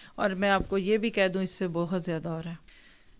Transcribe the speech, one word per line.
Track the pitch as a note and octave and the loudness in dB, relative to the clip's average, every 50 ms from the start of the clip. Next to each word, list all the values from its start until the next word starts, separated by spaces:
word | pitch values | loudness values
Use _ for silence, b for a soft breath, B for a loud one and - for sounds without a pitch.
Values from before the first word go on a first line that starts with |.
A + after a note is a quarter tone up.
| B B B - | B B B -2
और | G3+ G#3 F#3+ | -2 0 0
मैं | F3+ G3+ G3+ | 2 2 4
आपको | G3 F#3+ F#3 - G3 G3 | 4 4 2 0 0 0
ये | F#3 F#3+ G#3+ A3 | 2 2 2 2
भी | G3+ A#3 | 2 0
कह | A3 G#3 G3 F#3+ | 2 2 2 2
दूं | F3 F#3+ F#3+ | 2 0 -2
इससे | F#3 - - F#3 F3+ | -2 -2 -4 -4 -2
बहुत | E3 E3+ E3+ E3 F#3 F3+ E3 | -2 -2 -2 0 -2 -2 -2
ज़्यादा | F3 E3 D#3+ D#3+ E3+ | -2 -4 -4 -4 -6
हो | E3 D#3+ | -6 -6
रहा | E3 E3 | -8 -8
है। | E3+ - - b b b b b b b b b b | -10 -12 -16 b b b b b b b b b b